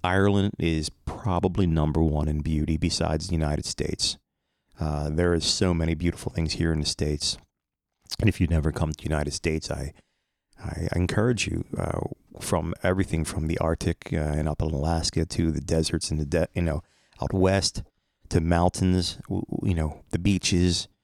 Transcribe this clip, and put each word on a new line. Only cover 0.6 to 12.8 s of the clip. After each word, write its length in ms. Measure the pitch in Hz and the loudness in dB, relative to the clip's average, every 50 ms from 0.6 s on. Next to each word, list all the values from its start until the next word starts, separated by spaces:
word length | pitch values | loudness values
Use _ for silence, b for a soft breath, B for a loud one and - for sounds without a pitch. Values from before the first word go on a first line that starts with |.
| - 82 80 80 78 - - _ _ | 0 0 2 0 -2 -4 -8 _ _
probably 600 | - - - - 101 90 87 - 95 90 104 98 | -10 -10 -6 -4 0 0 2 2 0 2 2 2
number 380 | 87 80 80 76 78 71 78 82 | 2 2 2 2 2 2 2 2
one 240 | 80 73 73 76 | 2 2 2 0
in 140 | 76 76 76 | 0 -2 -2
beauty 360 | 76 80 78 76 76 76 82 | -2 0 0 0 0 0 0
besides 500 | 80 87 85 82 - 82 80 78 78 78 | 0 0 0 0 0 -2 0 -2 -2 -2
the 60 | 95 90 | -2 -2
United 320 | 80 78 76 76 73 - | 0 0 0 0 -2 -4
States. 520 | - - - - - - - - - - - _ _ _ _ _ _ _ _ _ _ _ - | -6 -6 -4 -4 -4 -2 -2 -4 -4 -4 -6 _ _ _ _ _ _ _ _ _ _ _ -6
Uh, 300 | 80 78 76 73 76 76 | -4 -2 -2 -2 -2 -2
there 240 | 78 78 87 87 87 | 0 2 4 4 4
is 120 | 82 80 | 2 2
so 280 | - - - 101 92 87 | 0 0 2 2 2 2
many 220 | 82 82 82 82 | 2 2 0 0
beautiful 360 | 78 85 87 - - - - | 0 0 -2 -2 -2 -8 -6
things 220 | - - 82 80 - | -2 -2 -2 -2 0
here 200 | - 85 82 80 | 0 0 2 2
in 60 | 78 | 0
the 60 | 73 | 0
States. 520 | - - - 78 76 76 73 - - - - - _ _ _ _ _ _ _ _ _ _ _ _ _ - - | -2 -2 -2 -2 -2 -2 -2 -2 -4 -6 -6 -12 _ _ _ _ _ _ _ _ _ _ _ _ _ -6 0
And 80 | - 107 | 2 2
if 100 | 92 - | 4 4
you've 100 | 92 78 | 2 2
never 220 | 82 80 73 78 | 4 2 2 0
come 200 | 76 - 78 78 | 0 0 -2 -2
to 60 | 73 | -2
the 120 | - - 76 | -4 -4 -2
United 220 | 78 76 73 73 | -2 0 -2 -2
States, 400 | - - - 82 78 80 - - | -4 -4 -2 -2 -2 -2 -4 -6
I, 220 | - 69 67 76 - b b b b b b b b _ _ _ _ - | -6 -6 -6 -10 -10 b b b b b b b b _ _ _ _ -14
I 300 | - - - - 85 - - | -10 -10 -6 -4 -4 -2 0
encourage 520 | 85 90 87 - 104 104 123 123 110 - | 0 0 0 0 0 0 0 0 -2 -2
you, 180 | - 85 82 - - - | -4 -4 -4 -6 -6 -6
uh, 240 | - - - - - - - - _ _ _ - - | -6 -4 -4 -4 -4 -4 -6 -8 _ _ _ -18 -12
from 340 | - - - 85 80 82 87 - | -6 -2 -2 -2 -2 -2 -6 -2